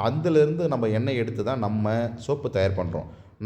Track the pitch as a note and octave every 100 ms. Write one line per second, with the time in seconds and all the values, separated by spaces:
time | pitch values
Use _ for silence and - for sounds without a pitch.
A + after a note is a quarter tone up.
0 | A2 D#3 E3+ D#3 D3+ E3+ E3 C3 A2+ A2
1 | C#3 B2 A2+ A2 G#2+ C3 G#2 G#2+ G#2+ A2+
2 | A#2 A#2 - C#3+ - G2 F#2+ F#2 F2 D#2+
3 | - - - -